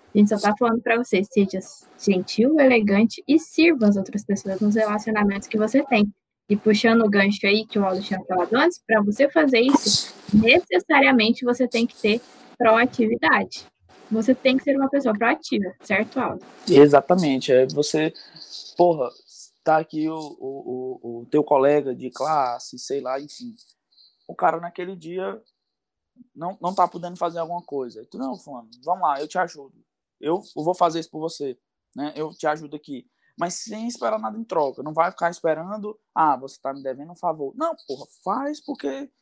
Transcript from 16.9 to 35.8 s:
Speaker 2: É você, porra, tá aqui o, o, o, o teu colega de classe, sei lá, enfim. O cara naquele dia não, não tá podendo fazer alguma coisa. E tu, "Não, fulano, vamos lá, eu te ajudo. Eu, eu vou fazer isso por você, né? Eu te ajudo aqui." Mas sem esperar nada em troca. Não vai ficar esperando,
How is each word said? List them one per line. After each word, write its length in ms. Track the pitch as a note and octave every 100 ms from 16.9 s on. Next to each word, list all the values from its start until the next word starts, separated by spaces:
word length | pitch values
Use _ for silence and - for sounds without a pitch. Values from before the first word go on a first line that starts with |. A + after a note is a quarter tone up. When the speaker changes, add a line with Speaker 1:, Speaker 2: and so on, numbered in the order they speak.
| C#3+ - F3+ D#3+ C3+ C3+
Speaker 2:
É 140 | B2+ C3
você, 460 | C#3+ D3 D#3 D#3 - - - - - - -
porra, 340 | F3 D#3 B2 _ _ - - _
tá 140 | - D#3
aqui 300 | D#3+ D#3 D#3
o, 80 | D#3+
o, 840 | D3+ - - C#3 - B2+ B2+ B2
o, 180 | A#2 A#2+
o 40 | A#2+
teu 160 | D3+
colega 520 | D3 C#3+ C#3 D3 C#3
de 140 | B2+ B2+
classe, 680 | - C#3+ D3+ B2+ A#2+ - B2
sei 220 | - C#3
lá, 200 | B2+ C3+
enfim. 320 | D3 - A#2+ A3 - _ _ _ _ _ -
O 60 |
cara 260 | E3+ F3 D#3+
naquele 340 | F3 E3+ F3+
dia 480 | F#3+ D#3 F#3 F#3+ A3 _ _ _ _ _ _ _ _ _
não, 220 | - E3+ G3
não 140 | E3+
tá 120 | F#3+ F3+
podendo 300 | F3+ F3 F3+
fazer 220 | E3+ E3
alguma 220 | E3 F3
coisa. 380 | - C#3+ B2 A2
E 40 | A#2+
tu, 100 | -
"Não, 180 | C3+ F#3+
fulano, 320 | - B2+ A2+ A#2+
vamos 180 | C#3 F#3
lá, 180 | E3+ C#3
eu 60 | D3+
te 120 | F#3
ajudo. 360 | F3 D#3 C3+ _ _ _ _ _
Eu, 200 | D3 F3+ - -
eu 60 |
vou 120 | D#3
fazer 260 | F3+ F3 E3
isso 100 | D#3+
por 100 | D#3
você, 380 | D#3+ - C#3+ B2 _ _ _ B2+
né? 160 | D3 D3
Eu 140 | D#3
te 140 | - D#3
ajudo 300 | D3+ D3 D3
aqui." 300 | D3+ C3 _ _ _ -
Mas 160 | F3
sem 320 | - A3 G#3+ A#3
esperar 320 | A#3+ A#3 A3
nada 200 | A3 G#3+
em 60 |
troca. 380 | A3+ E3+ C#3+ B2
Não 100 | D3
vai 160 | D#3 E3+
ficar 200 | - E3+
esperando, 680 | E3+ E3+ D#3 F3 G#3+